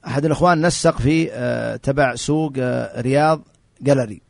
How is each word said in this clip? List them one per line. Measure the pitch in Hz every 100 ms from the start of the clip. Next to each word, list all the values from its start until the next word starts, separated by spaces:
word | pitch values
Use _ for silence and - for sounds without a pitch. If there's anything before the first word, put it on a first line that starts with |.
| -
أحد | 131
الإخوان | 151 143 175 170 170
نسق | - 165 156
في، | 120 160 165
آه، | 117 123 120 117 110
تبع | - 139 135
سوق، | 120 - 151 156 131
آه، | 123 123 113 120
رياض | 120 139 151 160 - _ _ _
جالري | - 139 117 101 _